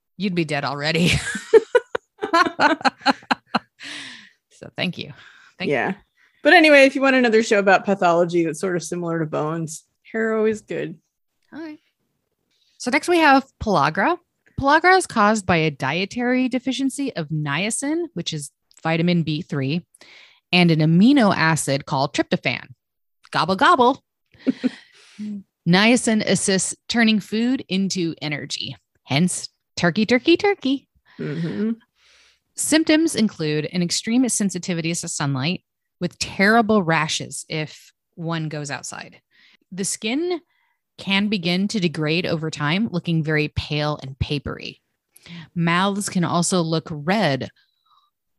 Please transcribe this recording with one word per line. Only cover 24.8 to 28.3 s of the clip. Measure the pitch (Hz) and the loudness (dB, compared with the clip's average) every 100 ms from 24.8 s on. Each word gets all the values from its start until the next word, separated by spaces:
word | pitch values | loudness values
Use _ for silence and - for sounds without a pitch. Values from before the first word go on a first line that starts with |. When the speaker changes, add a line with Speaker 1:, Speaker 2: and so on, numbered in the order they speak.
| _ _ _ - 208 202 - _ - | _ _ _ -14 -12 -12 -14 _ 2
Speaker 1:
Niacin | 180 220 240 - 220 - | 4 6 4 2 0 0
assists | 185 - 190 - - _ | 0 0 -2 -2 -8 _
turning | 233 226 220 | 0 2 2
food | - 214 240 262 - | -2 -2 -2 -2 -2
into | 185 196 185 165 - | -4 -2 -2 -4 -4
energy, | 151 | -8